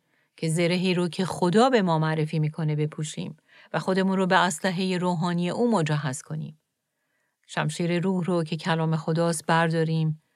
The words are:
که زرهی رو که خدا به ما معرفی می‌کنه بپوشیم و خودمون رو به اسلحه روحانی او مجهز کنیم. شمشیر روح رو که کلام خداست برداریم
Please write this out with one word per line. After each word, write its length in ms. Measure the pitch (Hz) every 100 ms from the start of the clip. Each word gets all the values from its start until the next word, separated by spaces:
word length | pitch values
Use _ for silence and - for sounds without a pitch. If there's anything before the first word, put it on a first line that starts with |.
| _ _ _ -
که 120 | 165
زرهی 440 | 160 170 180 185
رو 140 | 180 175
که 180 | - 175
خدا 440 | - 180 196 262
به 120 | 247
ما 180 | 185 160
معرفی 400 | 156 156 151 160
می‌کنه 360 | 151 156 156 151
بپوشیم 640 | 151 - 151 - - - _ - -
و 60 | 160
خودمون 380 | 160 190 190 190
رو 100 | 185
به 100 | 185
اسلحه 600 | 175 156 190 180 190 180
روحانی 520 | 180 175 175 175 175
او 220 | - 240
مجهز 500 | 208 156 151 139 127
کنیم. 380 | - 156 151 156 _ _ _ _ _ _ _ _ -
شمشیر 520 | - 151 151 170 175
روح 260 | 185 185 170
رو 180 | 175
که 140 | 160 160
کلام 380 | 160 160 160 160
خداست 500 | 156 165 170 160 -
برداریم 760 | 165 170 165 160 160 156 156 _